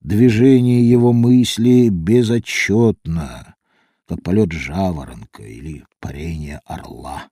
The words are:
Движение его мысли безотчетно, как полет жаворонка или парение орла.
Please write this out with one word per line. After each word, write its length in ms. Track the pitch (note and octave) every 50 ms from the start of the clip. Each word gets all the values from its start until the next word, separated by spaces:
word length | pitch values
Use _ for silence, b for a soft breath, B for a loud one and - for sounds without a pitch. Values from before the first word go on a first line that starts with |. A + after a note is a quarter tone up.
Движение 880 | _ C#2+ F2+ G#2 B2 B2+ A2 G#2+ B2 C3+ C3+ B2+ B2 B2 B2 A#2+ A#2+ A#2
его 240 | B2 A#2+ A#2+ B2
мысли 760 | A#2+ A#2+ A#2 A#2+ B2 B2+ A#2+ - - G#2 A2+ B2 B2 B2 B2 A#2
безотчетно, 1700 | G2 E2+ D#2+ F2 A2+ B2 A#2+ G#2+ A#2 A#2 - - - - - - G2 A2 A#2 A2+ G#2 _ _ D#2+ E2 E2 D2 B1+ A#1+ A#1+ - - - _ _ _ _ _ _ _ _ _ _
как 160 | _ E2 -
полет 300 | _ E2 F#2 G#2 A2 F2
жаворонка 920 | E2 D#2+ C2 C2 D2 F#2 F#2+ F#2 F2 D2 C2 B1 A#1+ A1+ G#1+ _ _ -
или 420 | G#1+ G#1+ G#1+ A#1+ C#2 D#2 D2+ C2+ - _ _ _
парение 640 | - - C#2 C#2+ D#2 E2 D#2+ D#2 D2+ D2 C#2+ D2 _
орла. 640 | _ - - - - - - - C#2 C#2 - - _